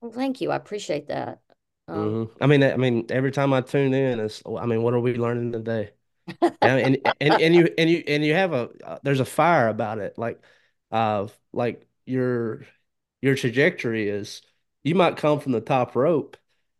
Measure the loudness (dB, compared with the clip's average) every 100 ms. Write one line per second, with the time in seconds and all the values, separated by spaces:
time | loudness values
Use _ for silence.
0 | -14 -6 -6 -4 -4 -6 -6 -12 -6 -8
1 | -6 -8 -8 -12 _ _ _ _ -12 -6
2 | -4 -4 -6 0 4 6 4 2 0 0
3 | -2 -2 -2 0 0 0 0 0 2 2
4 | 0 -2 -6 -8 -10 -8 -4 -2 0 0
5 | 0 -2 -2 -2 -4 -6 -6 -6 -6 _
6 | _ _ -18 -2 -2 2 2 4 4 2
7 | 0 0 4 4 6 6 6 4 2 2
8 | 0 0 2 2 2 0 -4 -8 -16 -8
9 | -2 0 0 2 4 4 2 0 -4 -6
10 | -8 -8 -8 -8 _ _ _ _ -6 -2
11 | 0 0 -4 -10 _ -4 -4 -4 _ _
12 | -8 -4 -2 -2 -4 -8 -14 _ _ _
13 | _ _ -2 0 0 2 0 0 -4 -2
14 | -2 -4 -8 -16 _ _ _ _ -2 2
15 | 2 2 0 0 0 -4 0 -2 0 0
16 | 0 0 -4 -12 _ _ _ _